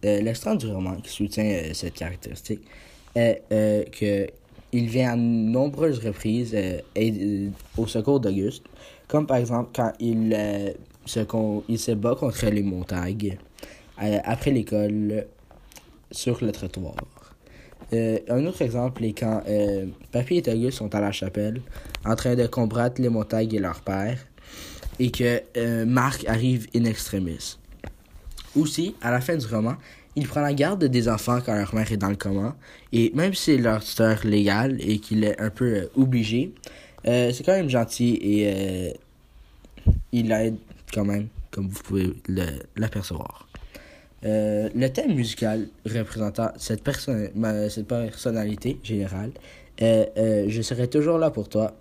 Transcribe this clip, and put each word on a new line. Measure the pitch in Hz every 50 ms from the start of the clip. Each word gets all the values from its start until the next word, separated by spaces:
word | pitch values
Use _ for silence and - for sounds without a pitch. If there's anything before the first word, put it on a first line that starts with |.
| -
Euh, | 104 104 104
l'extrait | 104 113 117 - - 214 220
du | 208 117 110
roman | 104 95 95 92 92 85
qui | - -
soutient, | - - 104 101 - - 107
euh, | 107 101 90 80 80 90
cette | - - 87 82
caractéristique | - 85 85 90 87 - - - - - - 110 - - - - - - - - - - - -
est, | 120 117 113 110 - - -
euh, | 110 107 107 107 104 104 -
que | - - - 107 104 101 98 98 - - - - _ - - - -
il | - 120 117 113
vient | 113 127 127 123
à | 117 120
nombreuses | 120 117 117 113 110 110 117 127 135 147 139 135 160 160 143 117
reprises, | 110 113 101 - - 113 107 120 123 113 110
euh, | 104 95 92 90 85 - - -
aide, | - 110 113 110 101
euh, | 95 101 104 98 101 101 98 - - - -
au | - 113
secours | 104 - 117 107 135 143 139
d'Auguste, | 120 101 98 98 95 107 135 - - - - - - - - - _ -
comme | - 151 151 147
par | 135
exemple | 127 123 113 120 117 120 117 -
quand | - 120 113 - -
il, | 117 117 113 113 110 110 110
euh, | 104 104 104 101 101 101 98 92 - - - - - -
se | - - 117
con-, | 110 101 - 113 110 107 104 104 107 -
il | 117 113
se | - -
bat | 117 104 101 117 127
contre | - - 131 110 - -
les | 110 104 104 101
Montag, | 98 92 90 90 - 95 90 90 90 101 110 104 101 95 - - - - - - - - - - - - -
euh, | 104 107 104 101 -
après | - 113 123 - 143
l'école, | 139 123 98 - - 107 104 104 104 107 104 104 107 110 - - - _ - _ - - - - - - - - - - _ _
sur | - - - 127 120 - 123
le | 110 -
trottoir. | - - 92 - 95 92 - - - - - - - - - - _ _ - - - - - - - - -
Euh, | - 117 113 113 110 107 - -
un | 120 127 143
autre | 170 185 -
exemple | 151 123 113 123 120 127 127 - 120
est | 110 104
quand, | - 123 110 110 107 - -
euh, | 107 104 104 101 101 98 95 92 90 - - - -
Papy | 123 123 - 175 175 -
et | 123
Auguste | 113 113 117 127 131 -
sont | 110 104 -
à | 104
la | 104 101
chapelle, | 104 - - 101 98 107 104 107 110 127 127 - - - - - - - -
en | 107 113
train | 113 - 127 123
de | 123 120 113
combattre | - - 117 107 107 120 117 123 123 -
les | 127 123
Montag | 117 110 107 - - 110 110 113 110
et | 104
leur | 95 87 82 -
père, | - - 95 98 98 110 127 127 - - - - - - - - - - - - - - - -
et | 127 123
que, | 123 - 123 120 120 113 - - - 120
euh, | 117 117 117 113 113
Marc | 117 123 123 123 135 131 - -
arrive | - 110 113 117 127 127 120 110 - -
in | 120 117
extremis. | 113 110 - - - - 98 92 87 80 - - - - - - - - - - - - - - - - - - - - - - - -
Aussi, | 143 156 151 - - 170 190 - -
à | - 120
la | 120 127
fin | 127 - 170
du | 160 123
roman, | 107 113 107 107 117 143 - - - - - - _ -
il | 147 143
prend | 123 - 147
la | 147 143 143
garde | 139 139 165 202 196 165
des | 135 127 123 113 117
enfants | 113 107 - - 120 123 120
quand | - 110
leur | 104 101 92 -
mère | 110 110 104
est | 110 101
dans | 101 98
le | 101
coma, | 98 - 98 98 98 98 117 - - - - - - - - -
et | 117 117 117 -
même | 139 165 196 190
si | 190 -
c'est | - 151 127
leur | 117 117 110 110 110
tuteur | - - - 113 110 110 107 -
légal | 110 104 104 101 101 98 104 117 135 135 -
et | - 98 107 107
qu'il | - - 107 107 107
est | 104 101 -
un | 104 110
peu, | - - 127
euh, | 123 113 101 90 - - -
obligé, | 135 131 127 120 110 104 113 123 143 190 - - - - - - - - - - -
euh, | 120 120 123 123 120 127
c'est | - 139
quand | -
même | 190 190 180 143
gentil | 127 123 117 110 - - 120 120 120 -
et, | - 101 104 104 104 101 95 95 98 95 92 92 92 85 - - - _ _ _ _ - _ - - - - - - - - - -
euh, | - - - - - -
il | 120 113 110
aide | 110 110 113 113 110 107 - - - - - - -
quand | 107 101
même, | 101 101 104 107 110 - - - -
comme | - - 98 95
vous | 95 - -
pouvez | - 98 98 92 90 - - - -
le, | 95 95 87 80 76 67 - - - -
l'apercevoir. | 110 113 - 104 95 - 90 78 - - - - - - - - - - - - - - - - - - - - -
Euh, | 107 107 107 107 107 107 104 107 113 -
le | 117 127 131
thème | 131 - - 285 185
musical | 135 120 113 107 - 120 110 110 110 104 107 - - _
représentant | 110 110 120 110 - - 113 107 104 98 - 113 - -
cette | - - - 113 107
perso-, | - - 139 - - - 127 110 107 - -
ma-, | 104 113 110 107 104 104 104
cette | 104 113 107 -
personnalité | 123 117 117 110 107 - - 127 113 113 107 104 104 101 - 120 139 -
générale | - 104 110 101 98 92 92 92 104 120 - - - - - - - - - -
est, | 113 113 113 110 107 - - 107
euh, | 110 113 110 104 101 101
Je | 107 117
serai | 110 - 131 120 123 123
toujours | - 151 147 160 170 160
là | 160 156
pour | - 117 101 -
toi. | - 107 110 107 - -